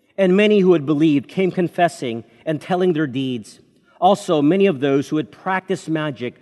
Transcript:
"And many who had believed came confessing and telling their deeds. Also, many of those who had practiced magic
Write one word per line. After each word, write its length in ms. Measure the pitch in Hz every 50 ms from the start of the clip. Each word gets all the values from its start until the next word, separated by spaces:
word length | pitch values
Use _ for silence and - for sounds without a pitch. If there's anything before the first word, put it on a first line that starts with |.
| _ _ _
"And 200 | - 196 185 180
many 240 | 202 214 214 214 202
who 120 | 185 185
had 140 | 175 160 139
believed 420 | 139 156 143 160 165 147 139 110 -
came 220 | - 185 190 175
confessing 760 | - 185 180 156 - - 175 165 - - - 123 113 117 - _ _ _ -
and 140 | 160 156 139
telling 340 | - - 185 180 190 180 165
their 120 | 147 160
deeds. 540 | 139 117 135 135 131 127 117 101 - - - _ _ _ _ _ _ _ -
Also, 400 | - 185 208 190 - - 175 151
many 260 | 143 147 180 196 196
of 140 | 196 165 123
those 280 | 135 139 135 143 135 -
who 100 | 147 156
had 120 | 147 -
practiced 600 | - - - 185 190 190 185 - 190 - - -
magic 460 | 160 156 151 151 131 104 120 120 - _